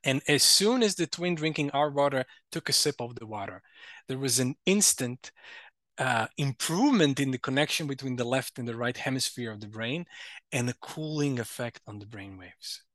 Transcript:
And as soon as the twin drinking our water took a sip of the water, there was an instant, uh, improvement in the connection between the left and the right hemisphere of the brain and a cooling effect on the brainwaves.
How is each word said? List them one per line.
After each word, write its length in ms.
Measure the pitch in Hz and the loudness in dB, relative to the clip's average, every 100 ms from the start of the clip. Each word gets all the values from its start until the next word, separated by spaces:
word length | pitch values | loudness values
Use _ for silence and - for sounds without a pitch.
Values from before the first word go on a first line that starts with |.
| 139 | 2
And 160 | 135 - | 0 2
as 140 | 147 | 4
soon 380 | - - 202 254 | 6 6 6 4
as 140 | 214 185 | 2 2
the 120 | 165 | -4
twin 280 | - 175 170 | -2 -2 0
drinking 360 | 156 156 143 | 0 0 0
our 180 | 143 147 | 2 2
water 340 | 143 143 135 127 - _ | 4 2 2 -4 -10 _
took 160 | 165 - | -8 0
a 40 | |
sip 280 | 135 151 139 | 2 2 -2
of 140 | 120 117 | -8 -8
the 120 | 110 | -10
water, 340 | 107 98 90 _ - - - - | -8 -8 -10 _ -20 -20 -20 -10
there 120 | 131 | -4
was 200 | 135 120 | 2 2
an 160 | 127 - - | 2 0 2
instant, 680 | 196 196 - 127 127 - _ - - - _ _ - | 6 4 2 -2 -4 -12 _ -20 -20 -20 _ _ -4
uh, 300 | 131 117 110 - | 0 0 0 -2
improvement 840 | 143 127 - 170 285 240 151 139 | -2 -2 -2 2 4 6 4 4
in 120 | 139 | 0
the 60 | 127 | -2
connection 480 | - 135 151 - 151 | 0 0 2 0 -4
between 300 | 135 135 123 | -6 -6 -4
the 80 | |
left 360 | 120 131 - - | 0 0 -2 -8
and 80 | 120 | -8
the 100 | 117 | -4
right 180 | 120 127 | -4 -2
hemisphere 560 | 139 131 - - 117 | -2 -2 -2 -4 -8
of 80 | 107 | -8
the 80 | 104 | -10
brain 380 | 110 113 156 175 - - - _ | -6 -4 -4 -8 -16 -16 -16 _
and 160 | - 120 | -2 -2
a 60 | - | -4
cooling 580 | - - 156 151 143 123 | -10 -8 -4 0 0 0
effect 440 | 113 - 120 - - | -4 -6 -8 -8 -16
on 140 | 104 | -14
the 60 | 104 | -14
brainwaves. 760 | 110 98 95 92 - - - _ | -14 -14 -16 -18 -16 -12 -14 _